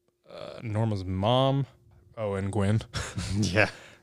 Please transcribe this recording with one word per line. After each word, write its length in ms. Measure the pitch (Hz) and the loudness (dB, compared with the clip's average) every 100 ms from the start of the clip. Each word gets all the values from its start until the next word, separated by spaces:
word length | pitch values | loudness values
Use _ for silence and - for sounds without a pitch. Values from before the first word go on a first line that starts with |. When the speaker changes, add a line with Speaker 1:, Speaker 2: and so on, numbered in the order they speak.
| _ _ - | _ _ -20
Speaker 1:
uh, 300 | - - - | -16 -14 -12
Norma's 420 | 113 104 113 101 | -4 0 0 0
mom, 640 | 92 95 104 127 135 139 135 - _ - - - | -2 0 2 4 4 2 -2 -8 _ -20 -18 -8
oh, 140 | 107 | -4
and 160 | 98 98 | -2 -2
Gwen. 300 | 104 98 113 - - - | 2 2 2 0 -8 -8
<laughs> 240 | - - 98 | -8 -4 0
Speaker 2:
Yeah. 320 | 98 95 98 - - - | 2 4 2 0 -20 -20